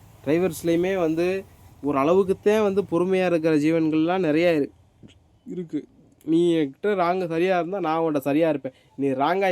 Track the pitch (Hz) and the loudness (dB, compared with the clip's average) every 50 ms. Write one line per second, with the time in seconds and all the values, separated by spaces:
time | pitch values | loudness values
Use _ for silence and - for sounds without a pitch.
0 | - - - - - 135 151 170 180 185 165 - - 165 170 170 175 185 196 190 | -20 -20 -20 -12 -4 -2 0 0 0 -2 -4 -4 -2 -2 0 0 0 0 0 0
1 | 170 160 160 160 175 180 185 196 202 - - - - - - - - 139 143 135 | 0 -2 0 0 -2 -2 -2 -4 -8 -12 -20 -20 -20 -20 -20 -8 -6 -2 0 0
2 | 135 151 175 190 196 180 190 180 - 208 208 220 214 202 196 196 190 - 165 170 | 2 4 4 4 4 2 0 0 2 2 2 4 2 2 0 0 -2 0 0 0
3 | 175 185 190 185 185 180 170 170 156 165 160 151 143 156 165 165 165 156 151 160 | 0 2 0 0 0 0 0 0 2 2 2 2 2 2 2 2 0 2 2 0
4 | 156 165 180 190 185 160 147 160 170 175 170 151 139 - - _ _ _ _ _ | 0 0 0 0 0 2 2 2 2 2 2 2 0 -4 -6 _ _ _ _ _
5 | - - - _ _ _ _ _ _ - 185 175 180 160 - 147 - - _ _ | -20 -20 -20 _ _ _ _ _ _ -12 -10 -10 -10 -8 -8 -10 -10 -10 _ _
6 | - _ _ _ _ 147 160 170 175 175 170 165 156 139 135 _ - 202 214 190 | -20 _ _ _ _ -2 0 2 2 2 2 0 0 -2 -4 _ -4 -2 0 0
7 | 175 170 175 185 185 165 165 160 175 185 185 175 170 160 190 202 175 156 156 165 | 0 0 0 -2 -2 -4 -2 -2 0 0 0 0 -2 -4 -6 -4 -4 -2 -2 0
8 | 165 165 151 143 - 143 139 151 165 160 151 143 - 131 - _ _ _ _ - | -2 0 -2 -2 -2 0 0 2 2 0 0 -2 -6 -10 -14 _ _ _ _ -4
9 | 135 139 135 131 139 151 175 190 196 190 | -4 -4 -2 0 0 0 0 0 2 2